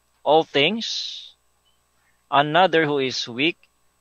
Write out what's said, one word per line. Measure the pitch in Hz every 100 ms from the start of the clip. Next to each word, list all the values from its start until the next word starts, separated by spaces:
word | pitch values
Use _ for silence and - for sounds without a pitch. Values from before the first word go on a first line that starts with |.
| _ _
all | 127 156
things, | 156 143 151 226 220 - - - - _ _ _ _ _ _ _ _ _ _
another | 135 147 160 185 160 151
who | 147
is | 131 117 -
weak | 117 156 - _ _ _ _